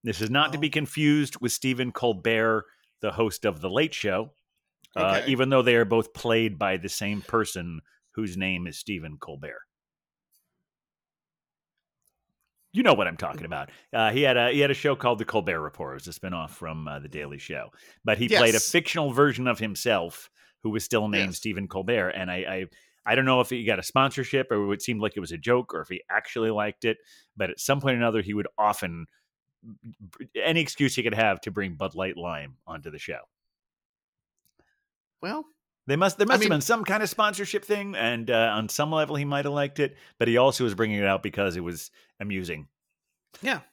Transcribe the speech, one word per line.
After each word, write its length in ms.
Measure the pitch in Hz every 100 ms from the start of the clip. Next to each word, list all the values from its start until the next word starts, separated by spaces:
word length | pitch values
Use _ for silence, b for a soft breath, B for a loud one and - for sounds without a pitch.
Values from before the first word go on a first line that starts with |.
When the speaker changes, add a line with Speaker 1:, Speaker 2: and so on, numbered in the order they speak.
Speaker 1:
This 160 | 117 95
is 100 | 110
not 220 | 139 151
to 60 | 151
be 80 | 151
Speaker 2:
Oh. 20 |
Speaker 1:
confused 680 | 156 143 - 151 147 139 -
with 100 | 120
Stephen 400 | - 135 127 127
Colbert, 760 | - 120 98 113 113 113 110 - b b b
the 100 | 107
host 320 | 92 110 -
of 160 | 107 78
The 80 | 90
Late 240 | 107 156
Show, 380 | - 104 95 113 _ _ _ _ _ _
uh, 240 | 95 92 104
Speaker 2:
Okay. 100 | 139
Speaker 1:
even 160 | 127 131
though 140 | 135
they 120 | 123
are 100 | 120
both 300 | 107 113 107
played 420 | - 120 113 113 92
by 200 | 98 95
the 120 | 92
same 320 | - 101 104
person 600 | - 113 104 92 85 80 _ _ _
whose 240 | - 107 90
name 320 | 95 90 87
is 100 | 76
Stephen 380 | - 95 78 73
Colbert. 440 | - 71 73 - - _ _ _ _ _ _ _ _ _ _ _ _ _ _ _ _ _ _ _ _ _ _ _ _ _ _ _ _ _ _
You 80 | 208
know 120 | 240
what 120 | 113 90
I'm 120 | 82
talking 260 | 78 69
about. 260 | 80 85 - B B
Uh, 200 | 120 110
he 100 | 123
had 140 | 143 123
a, 120 | 120
he 100 | 143
had 100 | 143
a 40 |
show 220 | 135 147 131
called 220 | 127 113
The 80 | 113
Colbert 340 | 110 90 82
Report. 320 | 76 - 73 69
It 60 | 87
was 100 | -
a 20 |
spinoff 320 | 92 87 76
from, 380 | - 82 78 76
uh, 120 | 71
The 80 | 71
Daily 300 | 73 73 71
Show. 320 | - 73 57 b b b
But 120 | 113 101
he 120 | 120
played 220 | 208 117
a 20 |
Speaker 2:
Yes. 160 | 110 -
Speaker 1:
fictional 400 | 170 - 170 147
version 340 | 123 143 117 127
of 120 | 110
himself 720 | 110 95 123 101 85 - - b b b
who 80 | 110
was 120 | 107
still 240 | - 113 107
named 220 | 101 95
Speaker 2:
Yes. 60 | 87
Speaker 1:
Stephen 320 | 110 98 98
Colbert. 420 | 95 92 117 90
And 200 | - 92
I, 60 | 90
I, 300 | 92 95 92 b b b
I 100 | 107
don't 120 | 120 131
know 140 | 127
if 100 | 120
he 140 | 127
got 140 | 110 95
a 40 |
sponsorship 680 | - 135 135 139 127 139 127
or 220 | 107 101
it 80 | 101
seemed 200 | - 110
like 120 | 104 104
it 40 |
was 120 | 82
a 60 | 82
joke 360 | 113 123 120
or 80 | 82
if 60 | -
he 140 | 92 -
actually 400 | 101 - 120 113
liked 340 | 104 104 - 117
it. 100 | 110 b b b -
But 140 | 92
at 100 | -
some 200 | - 139
point 140 | 135
or 40 | 120
another, 240 | 117 110
he 100 | 98
would 140 | 104 101 -
often, 500 | 104 104 92 85 80 _ _ _ _ _ 113 104 117 - 98 - 127
any 260 | 110 135 165
excuse 320 | 151 - 139 -
he 60 |
could 120 | 117
have 260 | 107 110 92
to 80 | -
bring 240 | 98 95
Bud 200 | 78 95
Light 220 | - 95 87
Lime 400 | 85 76 71 65 -
onto 240 | 80 71
the 80 | 73
show. 200 | - 64 - _ _ _ _ _ _ _ _ _ _ _ _ _ _ _ _ _ _ _
Speaker 2:
Well, 240 | 175 294 302 _ _ _ -
Speaker 1:
They 100 | 147
must, 220 | 190 185
there 80 | 208
Speaker 2:
I 20 |
Speaker 1:
must 120 | 254
Speaker 2:
mean 100 | 214
Speaker 1:
have 60 | 151
been 40 |
some 220 | 139 233
kind 180 | 196 208
of 60 | 214
sponsorship 560 | - 214 190 202 202
thing, 300 | - 208 202
and, 340 | 139 113 120 117
uh, 220 | 117 113
on 140 | 107 110
some 220 | - 151
level 240 | 156 151 151
he 80 |
might 200 | 143 143
have 100 | 143
liked 240 | 143 139 143
it, 180 | 139 139 B _
but 80 | 117
he 80 | 117
also 280 | 135 -
was 100 | 123
bringing 240 | 98 110 104
it 60 | 98
out 160 | 95
because 340 | 104 - 98 87
it 40 |
was 300 | 87 82 - b b _
amusing. 460 | 101 95 87 78 71 _ _ _ _ _ _ -
Speaker 2:
Yeah. 200 | 247 269 -